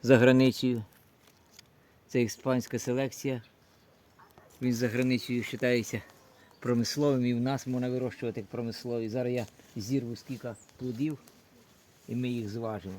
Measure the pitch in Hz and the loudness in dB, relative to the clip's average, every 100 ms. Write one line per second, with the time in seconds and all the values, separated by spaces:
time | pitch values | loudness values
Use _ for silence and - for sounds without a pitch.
0 | 120 127 123 127 131 - 127 120 107 - | 8 8 10 8 6 4 -2 -2 -6 -18
1 | _ _ - _ _ - - _ _ _ | _ _ -20 _ _ -20 -20 _ _ _
2 | _ 127 117 - 131 127 - 120 - 123 | _ 0 0 -2 0 0 -2 -6 -2 -2
3 | 135 - 135 127 - _ _ _ _ _ | -2 -4 -6 -6 -8 _ _ _ _ _
4 | _ _ - - - - 123 117 123 117 | _ _ -20 -20 -20 -4 -2 0 0 2
5 | 127 123 - 123 110 117 127 123 110 107 | 2 0 0 -4 -4 -2 2 2 0 -6
6 | - - - - - - 123 120 117 - | -8 -20 -20 -20 -20 -10 0 0 0 2
7 | 147 131 123 120 127 135 - 127 127 127 | 2 4 2 0 0 -2 -2 -4 -2 -2
8 | 123 - 120 110 101 120 117 110 123 120 | -4 -4 -6 -6 -8 -6 -6 -8 -6 -4
9 | 113 117 123 123 110 - - - 104 135 | -4 -2 -2 -2 -4 -12 -14 -10 -2 -2
10 | 117 117 - 123 123 107 - - 127 113 | -2 -10 -10 -10 -10 -12 -18 -10 -8 -4
11 | 151 143 - - _ - - - _ _ | -4 -6 -14 -20 _ -20 -20 -20 _ _
12 | - 117 123 120 107 110 113 107 92 | -8 -4 -2 -4 -6 -6 -6 -6 -8